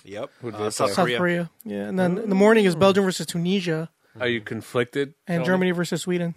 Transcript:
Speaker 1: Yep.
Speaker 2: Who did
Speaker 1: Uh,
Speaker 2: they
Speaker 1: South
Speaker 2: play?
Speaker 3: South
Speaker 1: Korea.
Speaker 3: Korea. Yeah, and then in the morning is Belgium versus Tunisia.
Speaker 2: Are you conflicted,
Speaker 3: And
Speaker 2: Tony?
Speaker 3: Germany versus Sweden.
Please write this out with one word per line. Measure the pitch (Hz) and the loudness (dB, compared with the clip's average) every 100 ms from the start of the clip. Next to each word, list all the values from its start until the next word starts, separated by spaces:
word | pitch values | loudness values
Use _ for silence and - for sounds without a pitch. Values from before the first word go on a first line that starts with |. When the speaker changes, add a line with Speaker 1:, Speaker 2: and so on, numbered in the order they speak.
Speaker 1:
Yep. | 190 104 277 _ | -12 -12 -12 _
Speaker 2:
Who | 120 | -10
did | 107 | -6
Speaker 1:
Uh, | 107 | -4
Speaker 2:
they | |
Speaker 1:
South | - 214 | 0 0
Speaker 2:
play? | 196 | 2
Speaker 3:
South | 175 | 0
Speaker 1:
Korea. | 120 | 2
Speaker 3:
Korea. | 175 175 170 - | 0 -2 -4 -10
Yeah, | 214 202 208 | -10 -6 -4
and | 190 | 0
then | 180 185 | 0 0
in | 233 | 0
the | 190 | 4
morning | 208 226 196 | 6 6 4
is | 156 | 4
Belgium | 196 196 190 | 4 4 0
versus | - 165 | -2 -6
Tunisia. | 170 175 202 175 156 160 _ _ 113 | -4 0 0 0 -4 -6 _ _ -6
Speaker 2:
Are | 123 | -2
you | 117 | -2
conflicted, | 107 113 - 127 123 143 139 - - | -4 -10 -4 -2 -2 -2 -6 -8 -6
Speaker 3:
And | 170 | -2
Speaker 2:
Tony? | 165 | 2
Speaker 3:
Germany | 185 185 | 2 2
versus | 175 170 165 | 0 -2 -4
Sweden. | - 180 170 | -2 -2 -2